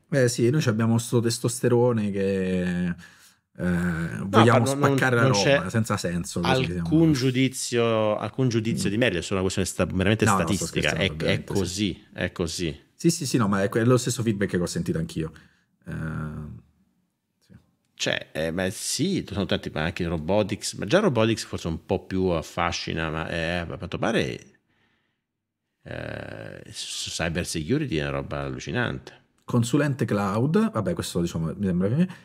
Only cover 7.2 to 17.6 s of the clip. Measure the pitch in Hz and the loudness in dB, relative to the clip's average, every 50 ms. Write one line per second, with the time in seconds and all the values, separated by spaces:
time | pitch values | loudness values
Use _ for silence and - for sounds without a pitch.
7.2 | 123 135 123 131 135 123 127 - - - 123 120 117 117 113 110 107 107 107 - | 2 2 2 2 2 2 0 -4 -6 -2 0 2 2 2 2 2 2 2 0 0
8.2 | - 110 - - 131 127 110 117 110 117 - - - 104 98 113 127 117 92 82 | -2 -4 -2 0 0 2 2 2 0 0 -2 0 0 0 2 2 2 2 2 0
9.2 | - - 104 95 95 95 - - 90 - - - 92 - 90 92 90 98 110 107 | -2 -2 -2 0 0 0 0 0 -2 -2 0 0 0 0 2 2 4 4 4 4
10.2 | 107 110 101 95 85 80 104 87 - - - - - 76 80 78 98 92 76 78 | 4 4 4 4 2 0 0 -2 -2 -4 -4 -2 0 0 0 2 0 -2 -2 -2
11.2 | 80 87 98 - - - - 98 95 87 90 101 107 92 82 - - _ - - | -2 0 0 -2 -2 -4 -2 -2 -2 -2 -2 -2 -2 -2 -2 -6 -12 _ -8 -6
12.2 | 92 87 - - 87 78 - - 90 78 69 - - _ _ _ - 170 165 - | -6 -4 -2 -4 -4 -4 -4 -4 -4 -4 -4 -8 -14 _ _ _ 0 2 2 2
13.2 | 147 123 - 131 110 98 101 98 98 104 - 120 113 123 127 120 - 131 117 - | -2 0 0 2 2 2 2 2 0 2 2 2 4 6 4 4 2 0 -4 -2
14.2 | 107 117 104 98 101 92 - 90 87 85 - 90 80 - 80 80 82 82 - - | 0 0 0 0 0 0 0 0 0 0 -2 -4 -2 -2 -2 -2 -4 -4 -4 -6
15.2 | 80 80 - - - _ _ _ _ _ _ _ _ 82 80 80 80 80 78 78 | -6 -6 -8 -14 -20 _ _ _ _ _ _ _ _ -12 -10 -8 -8 -6 -6 -6
16.2 | 78 78 78 78 76 73 - 110 - _ _ _ _ _ _ _ _ _ _ _ | -8 -8 -8 -10 -12 -12 -14 -16 -18 _ _ _ _ _ _ _ _ _ _ _
17.2 | _ _ _ _ _ _ - - | _ _ _ _ _ _ -20 -20